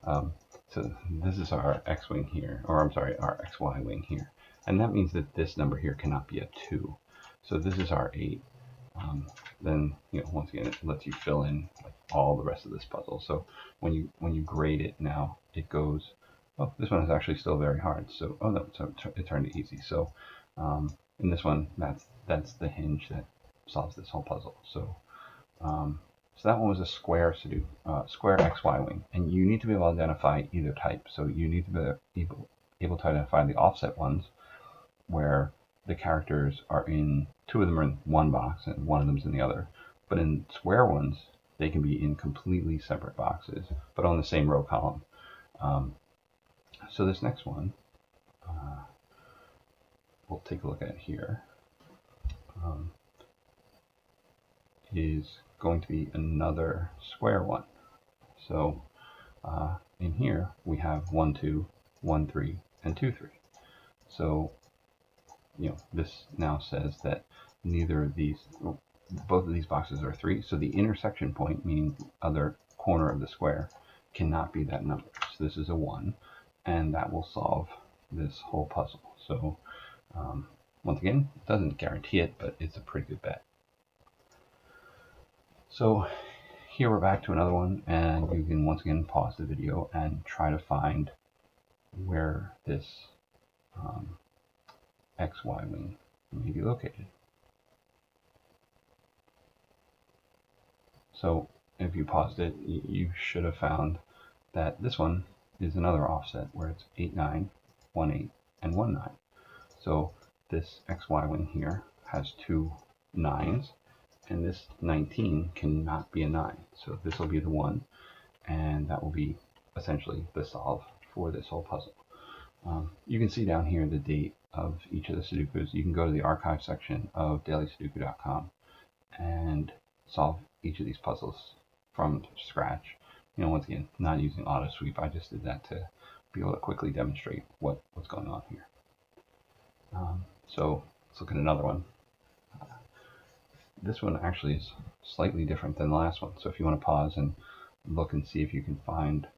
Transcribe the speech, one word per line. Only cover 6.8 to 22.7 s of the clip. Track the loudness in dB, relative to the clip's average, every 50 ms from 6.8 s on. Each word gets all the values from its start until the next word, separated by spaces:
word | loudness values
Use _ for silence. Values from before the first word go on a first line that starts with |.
| -4 -4 -8 -12 _ _ -20 -20 -20 -20 -20 _
So | _ -2 -2 0
this | 0 0 0 0
is | 0 2
our | 2 0 0 0 -2
eight. | -4 -4 -4 -4 -6 -10 -18 _ -20 -20 -20 -20 -20 -20 -18 _
Um, | -8 -6 -6 -4 -6 -8 -8 -12 -18 -20 -20 -18 _
then, | -2 0 2 2 2 0 -2 -6 _ _
you | -6 -6
know, | -4 -2 -4
once | -4 -4 -6
again, | -6 -6 -4 -4
it | -6 -6 -4
lets | -4 -4 -4 -4
you | -8 -10
fill | -6 -2 0 2 2 2
in, | 2 0 -2 -4 -6 -12 -16 -18
like, | -18 -20 _ _ _
all | 2 4 6 6 4
the | 2 2
rest | -2 -4 -4 -6
of | -10
this | -12 -12 -12
puzzle. | -8 -8 -8 -8 -6 -8 -8 -4
So | -4 -4 -4 -4 -8 -16 -20 -20 -20 -16 _
when | -2 0 0
you, | 0 -2 -4 -8 _
when | -2 0 0
you | 0
grade | -2 -2 0 2 2 4 4 2
it | 0 -2 -4 _
now, | -4 -2 0 0 -2 -2 -4 -10 _ _ _
it | -8 -6 -2
goes, | 0 0 2 2 0 -2 -4 -8 -20 _ _ -20 -20 _ _ _ _ -4
oh, | -4 -4 -2 -4
this | -2 2
one | 4 4 4
is | 4
actually | 4 2 2 0 -2 -2
still | 0 0 2 4
very | 4 2 2 2
hard. | 2 0 -2 -2 -4 -10
So, | -10 -8 -6 -6 -6 0
oh | 0 2
no, | 2 2 -2 -4 -8 -8
so | -8
it | -8 -8 -8
tur-, | -10 -8 -6
it | -6 -6
turned | -2 0 0 0 0
to | -2 -6
easy. | -8 -6 -10 -14
So, | -8 -4 0 0 0 -2 -4 -16 -20 -20 -20 -20 -20 _ _ -4
um, | -2 0 0 0 0 -2 -4 -8 _ _ _ _
in | 2 2
this | 2 2 2
one, | 2 2 2 2 -2 -4 -4
that's, | -4 -4 -4 -6 -10 _ -20 -20 -2 0
that's | 0 0 0 -4 -8
the | -6 -6
hinge | -4